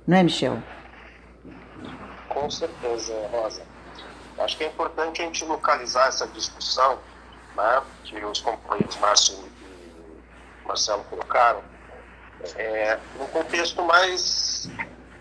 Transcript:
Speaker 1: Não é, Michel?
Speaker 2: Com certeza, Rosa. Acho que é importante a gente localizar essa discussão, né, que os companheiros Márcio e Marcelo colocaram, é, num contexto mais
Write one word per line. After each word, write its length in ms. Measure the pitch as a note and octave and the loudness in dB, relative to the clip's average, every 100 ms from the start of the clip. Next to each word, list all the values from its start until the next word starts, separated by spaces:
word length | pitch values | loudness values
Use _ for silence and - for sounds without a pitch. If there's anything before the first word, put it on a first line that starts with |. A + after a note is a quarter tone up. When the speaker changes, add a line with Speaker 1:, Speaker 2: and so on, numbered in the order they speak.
| - | 4
Speaker 1:
Não 120 | F#3 | 6
é, 40 | |
Michel? 400 | E3+ - C3 A#2 - - - - - - - - - - - - B2+ C3 - - - | 6 4 0 -2 -6 -16 -18 -20 -20 -20 -20 -20 -20 -18 -18 -16 -14 -14 -16 -16 -8
Speaker 2:
Com 200 | C#3 D3 | -4 -4
certeza, 640 | - D#3+ - B2 A#2 A2+ A2 G#2 | -4 -6 -4 -4 -4 -4 -6 -2
Rosa. 400 | A#2 G#2 - - - - - - - - - | -2 -2 -6 -16 -18 -18 -18 -18 -18 -18 -4
Acho 180 | A#2+ - | -2 0
que 60 | |
é 40 | D#3 | -4
importante 540 | - D#3+ - D#3+ D#3+ | -2 -4 0 -2 -2
a 40 | E3+ | -4
gente 200 | D#3+ D#3+ | -4 -4
localizar 640 | D3+ - C#3+ A#2+ B2 C3 | 0 2 2 2 4 4
essa 180 | B2+ A2+ | 4 -4
discussão, 680 | - - - - - C3+ B2 - - - - - - | -6 -8 -6 -4 4 4 4 -6 -20 -20 -20 -10 0
né, 280 | G#2+ C3 - - | 4 4 0 -14
que 220 | - G#2+ G#2 | -12 -8 -6
os 160 | G2+ | -4
companheiros 540 | - A2 - G#2 - - | -4 -4 -4 -2 -2 2
Márcio 380 | G#2 G#2 - F#2+ | 4 6 4 -2
e 1300 | F#2 - - - - - - - - - - - - | -14 -18 -20 -20 -20 -20 -20 -20 -20 -20 -20 -14 -6
Marcelo 360 | - - G#2 - | -2 0 -2 -4
colocaram, 500 | F#2 - C3 A#2+ G2+ - - - - - - - - - - | -10 0 6 6 4 -6 -20 -20 -20 -20 -20 -20 -14 -12 -8
é, 420 | A2 A2 G#2+ A2 - - | -4 0 0 0 -4 -10
num 80 | C3+ | -4
contexto 560 | D#3+ D#3+ E3+ E3 - | -4 -2 -2 -2 0
mais 840 | F3 E3+ F#3 F#3 - - - - - - - - - - | 6 6 6 0 -2 0 -2 -4 -8 -10 -12 -14 -20 -20